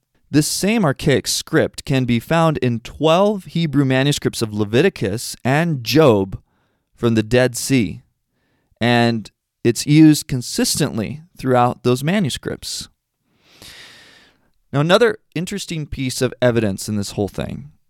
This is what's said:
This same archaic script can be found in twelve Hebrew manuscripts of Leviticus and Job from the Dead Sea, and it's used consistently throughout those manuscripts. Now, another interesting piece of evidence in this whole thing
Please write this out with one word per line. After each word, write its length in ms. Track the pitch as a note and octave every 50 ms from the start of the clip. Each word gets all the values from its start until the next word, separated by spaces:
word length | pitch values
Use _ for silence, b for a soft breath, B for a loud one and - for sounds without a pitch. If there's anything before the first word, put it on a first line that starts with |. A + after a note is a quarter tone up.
| _ _ _ _ _ -
This 160 | C3+ D3+ D3
same 380 | - - - F3+ G3+ A3+ A#3+ F#3
archaic 420 | C#3+ B2+ - - E3 C3 G2 -
script 580 | - - - - - E3 D3 G#2 - - - -
can 200 | - C3+ C3 B2+
be 160 | A#2+ A#2+ A#2
found 380 | - - D#3+ E3 E3 D#3+ D3 -
in 220 | - B2 A#2+ A2+
twelve 680 | - - - - C#3+ D#3+ E3 F3+ G3+ G#3 G#3+ F#3+ -
Hebrew 380 | - - E3+ E3+ D#3 C3+ C#3+ C#3
manuscripts 560 | C3 C3 C3 C3+ C#3+ C#3 - - B2 - -
of 140 | A#2 G#2+ G#2
Leviticus 800 | G#2 G#2+ G2+ A2+ C3 E3+ G3 - - C3 F#2 G2+ B2 - - - - -
and 380 | A#2+ C3+ D3+ E3+ E3+ D3+ C3
Job 580 | A2+ A2+ A#2+ D#3 D#3+ C3 G#2+ G2 F#2+ G2 - - _ _ _ _ _ _ _ _ _ _ _
from 200 | - B2 A#2 A2+
the 80 | A2
Dead 340 | G#2+ G#2+ B2 B2 B2+ B2+ A#2
Sea, 460 | - - - C3+ B2+ G2+ D2 - - _ _ _ _ _ _ _ _ _ _ _ _ _ _ _ -
and 500 | A2 A#2+ A#2+ A#2 A#2 A#2 A#2 A2 G2 - _ _ _ _ _ _
it's 240 | - A#2 A#2 - -
used 400 | - D3 D#3 D#3 D#3 D3 - -
consistently 960 | - C#3 B2 A#2+ - - - B3 - - - D#3 F#2 C#2+ A2 G2 C#2+ - D#3 - _ _ -
throughout 460 | - C3 B2 B2 B2 B2 - - -
those 180 | B2 B2+ C3
manuscripts. 840 | C#3 D#3+ G3 A3 F3 A#2+ - - - - - - - - - - - - _ _ _ _ _ _ _ B B B B B B B B B B B B B B B B B B B B B B B B B B _ _ -
Now, 80 | - C#3
another 380 | D3+ E3+ F#3 A3+ A#3+ A3 - - _ _ -
interesting 500 | D#3 F#3 - G#3 F#3+ - - F3 D#3 C#3+
piece 340 | - - C#3+ C3+ B2+ - -
of 140 | C3 A#2+ - -
evidence 460 | B2 B2 A2+ A#2 A2 G2+ F#2+ - - -
in 80 | G#2+
this 160 | G#2 G2+ -
whole 160 | - G#2 G2+ F#2+
thing 420 | - - B1 A#1+ - - C3+ D3+ _ _ _